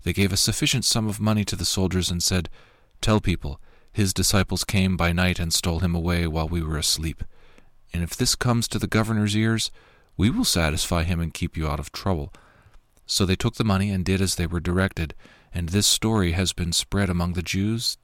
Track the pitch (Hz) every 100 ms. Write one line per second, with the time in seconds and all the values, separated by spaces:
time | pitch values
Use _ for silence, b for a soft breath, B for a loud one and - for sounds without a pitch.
0 | - 87 98 95 - 107 - 127 - 117
1 | 110 101 107 107 98 92 82 - 92 90
2 | 85 87 - 92 80 b b b b -
3 | - 107 101 85 71 69 b b b -
4 | 98 92 92 104 90 92 - 101 95 90
5 | 85 85 90 87 82 - 92 82 90 85
6 | 85 87 85 78 80 87 78 78 76 -
7 | 80 - - b b b b b - 85
8 | 85 - 123 - 123 117 113 107 98 107
9 | 110 110 104 107 110 113 - b b b
10 | b - 98 202 254 90 80 76 - 87
11 | 85 85 82 - 85 - 78 73 73 -
12 | - 87 71 b b b b b _ _
13 | - - 92 95 120 - 110 95 101 95
14 | 90 95 95 - 82 85 80 90 95 -
15 | 80 - B B B 92 82 101 101 -
16 | 110 110 90 82 92 - 85 - - 95
17 | 98 87 87 87 82 95 101 113 - -